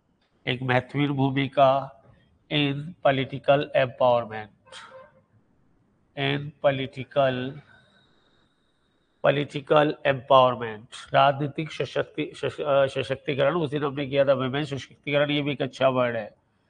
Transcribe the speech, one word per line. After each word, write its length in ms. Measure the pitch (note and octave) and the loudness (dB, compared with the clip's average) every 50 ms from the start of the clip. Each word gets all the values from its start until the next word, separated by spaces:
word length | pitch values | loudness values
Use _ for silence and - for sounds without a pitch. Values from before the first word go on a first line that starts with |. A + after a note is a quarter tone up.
| _ _ _ _ _ _ _ _ - | _ _ _ _ _ _ _ _ -6
एक 160 | C3+ B2+ B2 C3 | -6 -6 -4 -2
महत्वपूर्ण 500 | B2+ B2 B2+ B2+ - - C#3 D3 C#3+ C#3+ | 0 0 0 0 -2 -4 -2 -2 -2 0
भूमिका, 880 | C3+ C3+ C3+ C3 C#3 C#3 C3 - D3 C#3 C3 C3 C#3 C3+ C#3 - _ _ _ - _ _ _ _ _ _ - D#3 | 0 0 0 0 -2 -4 -2 2 4 4 4 4 2 -2 -8 -14 _ _ _ -20 _ _ _ _ _ _ -4 -2
in 300 | D3 C#3+ C#3 C#3 C#3+ D3 E3 F3+ _ - | 0 0 0 -2 -4 -8 -12 -8 _ 2
political 520 | D3 C3+ C3 C3+ C3 - B2+ - - C#3 C#3+ | 2 2 2 -2 -4 -6 -4 2 4 4 4
empowerment, 880 | D3+ D3 - D3 C3+ B2 B2 - C3 B2 A#2+ A#2+ A#2 G#2+ G#2+ A2 G#2+ G#2 _ _ _ - - - - - C5 C5 C5+ - C5+ C5+ _ _ _ _ _ _ _ _ _ _ _ _ _ _ _ _ _ _ - C#3+ | 4 0 0 0 0 0 0 2 2 4 4 2 0 -4 -8 -12 -12 -12 _ _ _ -20 -20 -20 -20 -20 -20 -20 -20 -20 _ _ _ _ _ _ _ _ _ _ _ _ _ _ _ _ _ _ _ _ -8 -4
in 320 | C#3 C3+ C#3+ C#3+ C#3+ D3 - _ - | -2 -2 -2 -4 -6 -10 -6 _ 0
political, 880 | D3 C3+ C3 C3+ C3 - C3 B2 - - C#3+ C#3 C3 B2+ B2 B2+ C3+ D3+ D3 - _ - _ _ _ _ _ _ _ _ _ _ _ _ _ _ _ _ _ _ _ _ _ _ _ _ _ _ _ _ _ - | 0 2 0 -4 -8 -10 -12 -10 -4 0 2 2 2 0 -2 -6 -8 -10 -12 -18 _ -20 _ _ _ _ _ _ _ _ _ _ _ _ _ _ _ _ _ _ _ _ _ _ _ _ _ _ _ _ _ 0
political 600 | C#3+ C#3+ C#3+ C#3+ - - D3 C3+ - D#3+ D3+ D3 | 0 2 0 -2 -6 -8 -8 -2 2 4 4 4
empowerment, 1300 | D3+ D#3 - - C#3+ C#3 B2+ A#2+ - C#3 C3 B2+ B2+ B2 A2+ A#2+ A2+ A2 G#2 A2+ - - - - - - | 2 0 -2 -2 -2 -2 -2 0 4 6 6 6 4 2 -2 -6 -10 -10 -12 -16 -18 -20 -20 -8 0 2
राजनीतिक 580 | C#3 C3+ C#3 C#3 C3 D3 C#3 - - D#3+ D#3 | 4 4 4 2 0 -4 -6 -6 -8 -10 -8
सशक्ति-, 640 | - - C#3+ B2+ - C#3+ C#3 - - - D3+ E3+ - | -6 -8 -8 -6 -4 -6 -6 -4 -6 -8 -8 -8 -8
सश-, 240 | - - C3 - - | -8 -8 -6 -6 -4
अ, 240 | D#3 D3+ C#3 C#3 C#3 | -2 0 2 2 2
सशक्तिकरण। 680 | C3 - C#3 C3 - C3+ - - - C#3+ B2 C#3 C#3 D#3+ | 2 0 -4 -4 -4 -6 -6 -4 -4 -2 0 2 2 2
उस 140 | F3+ D#3+ C3 | 0 -2 -4
दिन 140 | C#3+ D3+ C#3+ | -4 -4 -4
हमने 240 | C#3+ C3 D3 D3 | -4 -4 -6 -6
किया 180 | B2+ C3+ C#3 C#3 | -2 0 2 4
था 80 | C#3 C#3 | 4 2
विमेन 320 | B2 C3 C3 B2+ C#3+ D3+ | 2 0 -2 -2 -4 -4
सशक्तिकरण, 640 | B2+ C#3 B2+ - - - _ - D3 C#3+ C#3+ D3 D3 | -4 -6 -10 -10 -14 -20 _ -6 -2 0 0 2 2
ये 100 | D3 D3 | 0 0
भी 100 | C#3+ C#3+ | 0 -2
एक 100 | C#3+ B2+ | -2 -4
अच्छा 280 | C#3 C3 - - C3 C3+ | -4 -6 -2 2 2 2
word 260 | B2+ B2+ B2 A#2+ A#2 | 4 2 0 0 -2
है, 200 | A2+ G#2 G#2 _ _ _ _ _ _ _ | -4 -8 -10 _ _ _ _ _ _ _